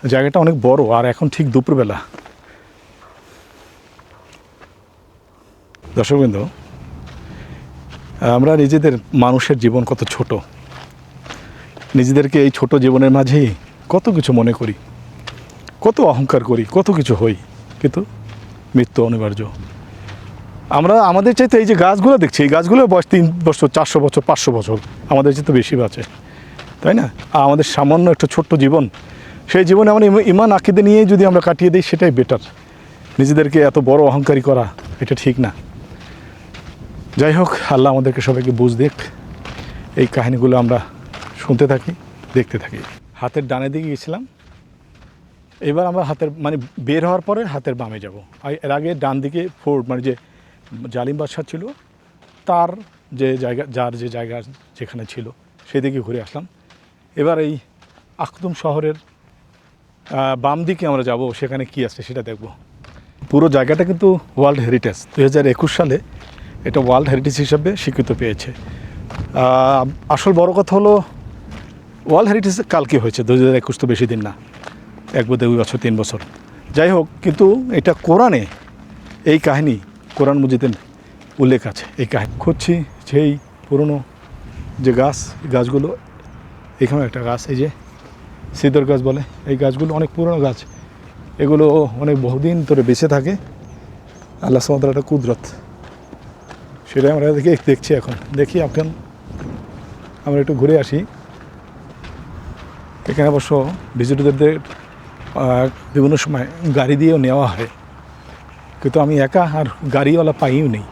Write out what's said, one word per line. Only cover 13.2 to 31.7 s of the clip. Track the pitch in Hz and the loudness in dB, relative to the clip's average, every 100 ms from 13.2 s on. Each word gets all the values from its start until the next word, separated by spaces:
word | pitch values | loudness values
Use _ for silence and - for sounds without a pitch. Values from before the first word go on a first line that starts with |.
| 131 147 127 98 - - - | 4 2 2 -2 -14 -20 -2
কত | 185 240 | -2 0
কিছু | 175 135 | 0 2
মনে | 123 117 | 2 2
করি, | 117 110 104 - - - - - - - - - - | 0 -6 -8 -14 -20 -20 -20 -20 -20 -20 -20 -20 -2
কত | - 247 | 0 4
অহংকার | 226 127 135 135 | 2 2 2 0
করি, | 117 117 107 | 2 -2 0
কত | 185 196 | 0 2
কিছু | 170 135 104 | 0 0 2
হই, | 113 101 - - - - | 2 -2 -8 -20 -20 -4
কিন্তু | 143 147 208 - - - - - - 127 | -2 -2 -8 -14 -18 -20 -20 -20 -2 0
মৃত্যু | 120 - 117 | 0 0 0
অনিবার্য। | 117 107 101 104 - - - - - - - - - - - - | -2 -4 -6 -10 -12 -18 -18 -20 -20 -18 -18 -18 -20 -20 -20 -4
আমরা | 143 165 220 | 0 4 4
আমাদের | 196 180 202 | 4 4 2
চাইতে | 226 254 233 | 4 4 4
এই | 220 | 4
যে | 202 | 4
গাছগুলো | 175 202 208 269 | 4 4 4 4
দেখছি, | 156 - | 4 2
এই | 143 | 2
গাছগুলোর | 151 170 240 247 | 2 4 4 6
বয়স | 180 - | 4 4
তিন | 185 165 175 160 | 2 2 2 0
বছর, | 151 147 | 2 2
চারশো | - 156 151 | 2 2 2
বছর, | 143 147 | 2 0
পাঁচশো | 139 151 - | 0 0 0
বছর, | 117 107 110 - - - | -2 -2 -6 -6 -18 0
আমাদের | 139 139 | 2 4
চাইতে | 139 147 | 0 2
বেশি | 131 113 131 | 2 2 0
বাঁচে, | 117 - 110 - - - - - - - | -2 -4 -14 -16 -20 -20 -20 -20 -20 -4
তাই | - | 2
না? | 220 139 - - | 2 0 -6 -2
আর | 156 | 2
আমাদের | 139 147 | 4 4
সামান্য | 151 - 143 160 175 | 0 0 2 4 4
একটা | 160 156 | 2 2
ছোট্ট | - 160 156 | -2 0 2
জীবন, | 135 160 120 - - - - - - | 4 4 0 -6 -20 -20 -20 -20 0
সেই | 180 175 | 2 4
জীবনে | 190 214 | 6 6
আমরা | 214 214 | 6 6
ইমা-, | 196 | 6
ঈমান | 202 185 226 | 4 4 4
আকিদা | 196 - 190 | 4 4 4
নিয়েই | 202 214 208 | 6 6 6
যদি | 196 190 | 6 6
আমরা | 180 | 6
কাটিয়ে | 175 170 180 | 2 2 4